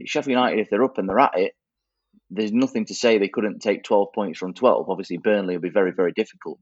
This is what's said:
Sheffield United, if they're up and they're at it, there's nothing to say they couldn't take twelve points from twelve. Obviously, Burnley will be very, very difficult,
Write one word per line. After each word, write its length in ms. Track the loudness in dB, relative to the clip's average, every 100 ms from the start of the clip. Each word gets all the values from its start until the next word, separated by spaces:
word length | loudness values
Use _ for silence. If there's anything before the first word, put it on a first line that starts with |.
| -6
Sheffield 260 | -4 0
United, 280 | 0 2 0
if 100 | 0
they're 140 | 0
up 140 | 0 -2
and 120 | -2
they're 100 | 2
at 180 | 4 2
it, 160 | -2 -4 _ _ _ _ _ _ -12
there's 240 | -6 -2
nothing 320 | 0 0 -2 -6
to 100 | 0
say 220 | 4 4
they 100 | 2
couldn't 320 | 0 -4 -4
take 240 | -2 -2
twelve 240 | 2 0 0 -4
points 240 | -6 -6
from 140 | -10 2
twelve. 340 | 2 2 -2
Obviously, 280 | -6 -6 -4
Burnley 380 | 0 0 0 -4
will 60 |
be 80 | -2
very, 220 | 0 0
very 220 | 0 -2
difficult, 460 | 0 -6 -6 -16 -12